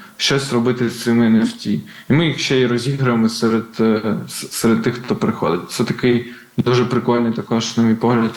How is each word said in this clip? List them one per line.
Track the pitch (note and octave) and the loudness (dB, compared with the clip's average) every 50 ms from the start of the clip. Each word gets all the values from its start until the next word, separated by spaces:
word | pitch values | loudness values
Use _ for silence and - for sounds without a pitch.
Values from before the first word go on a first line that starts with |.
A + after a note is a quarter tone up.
| - - - | -14 -20 -10
щось | - - - C#3 C#3 C3+ - | -6 -2 -2 0 -2 -2 0
робити | B2 A#2+ A#2 B2+ B2 B2 B2 A2 | -2 0 0 0 0 0 -2 -2
з | - - | -2 -4
цими | - B2 A#2 A#2 A#2 | -2 0 2 4 4
Н | A2+ A2+ | 4 4
Ф | A2 A2+ - | 4 4 2
Т. | - - - G#2 | -2 -6 -4 -4
І | G2+ - - - - - - - | -4 -4 -4 -10 -18 -20 -2 0
ми | B2 D#3 E3+ | 2 2 2
їх | D#3 C3+ - | 0 -2 -4
ще | - - C#3 C3 | -2 0 2 2
й | B2+ | 2
розіграємо | A#2 A#2+ A#2+ A2+ C#3 C#3 C3+ C3+ B2 A#2 A2+ A2+ A2 | 2 0 0 -2 -2 -2 0 0 0 2 2 2 2
серед, | - - A#2 A2+ A2+ A2 G#2+ - - - | 0 0 0 2 2 0 -2 -4 -4 0
е, | A2+ A2+ A2 G#2+ A2 A2 - F2 - - | 2 2 2 0 0 -2 -4 -4 -6 -10
с-, | - - - - | -10 -12 -12 -10
серед | - - - A#2 A2+ - | -8 -2 2 2 2 2
тих, | A2+ B2 A#2+ | 0 -2 -4
хто | - - - - | -4 -6 -6 -4
приходить. | - - - - - - D#2+ E2+ F2 - - | -2 0 -2 -2 -2 -2 -2 -2 -2 -4 -8
Це | - - A#2 | -4 -4 -4
такий | A2 - - - B2 A#2+ A#2 A#2+ - - - - - _ | -2 -2 0 2 2 2 0 -2 -6 -14 -18 -20 -8 _
дуже | - - A#2+ B2+ B2 B2 | -2 0 2 2 2 2
прикольний | A#2+ C3 A#2+ A2+ B2 A#2+ A#2+ A#2 A2+ | 0 0 -2 0 0 0 2 2 0
також, | A2+ A#2 G#2+ - A#2+ A2+ A2+ - - | -2 -4 -4 -2 -2 -2 -2 -2 0
на | A2+ | 2
мій | A#2 A2+ A2 | 2 2 2
погляд, | A2+ - A#2 B2 A#2 A#2 A2 - | 2 2 2 2 2 0 0 0